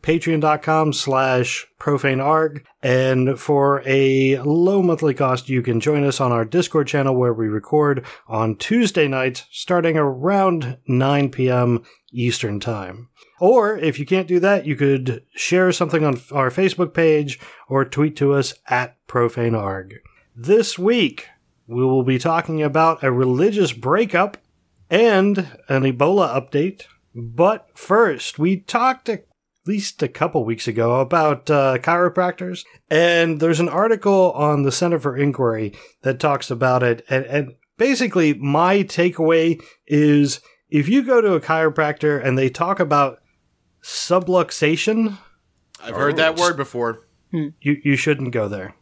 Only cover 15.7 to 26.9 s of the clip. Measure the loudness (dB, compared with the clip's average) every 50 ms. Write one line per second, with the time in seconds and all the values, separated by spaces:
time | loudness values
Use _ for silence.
15.7 | 2 0 -2 -2 0 0 0 0 -2 -4 -8 -6 -2 -2 -2 0 0 0 0 0
16.7 | 0 -2 -4 -2 _ 2 2 4 4 2 0 -2 -8 -12 -16 -20 -20 -20 -10 _
17.7 | -2 -2 -2 -2 -2 -2 -2 -2 0 0 0 2 2 2 0 -2 -6 _ _ -2
18.7 | -2 -2 -2 -4 _ _ _ -4 -2 0 0 0 0 -2 -2 -2 -2 -2 -4 -6
19.7 | -8 -8 -12 -16 -20 -20 _ -20 _ _ _ _ _ -12 0 2 2 2 2 0
20.7 | -6 -4 -2 0 2 2 0 -2 -2 -8 -20 -20 _ _ _ _ _ _ _ -8
21.7 | -2 0 0 2 2 2 2 2 0 0 0 0 -2 -2 -2 -4 -4 -2 -2 0
22.7 | 2 2 2 2 2 0 -2 -2 0 2 0 0 2 2 2 0 2 2 0 0
23.7 | -2 -6 -2 -2 0 0 0 0 0 0 0 0 -4 _ _ _ _ _ _ _
24.7 | _ _ _ _ 2 4 4 4 4 4 2 2 0 -2 -4 -6 -12 -20 _ -2
25.7 | -2 0 0 0 0 2 2 2 4 2 2 0 -2 -4 -6 -2 -2 -2 -2 -2
26.7 | -6 _ -20 _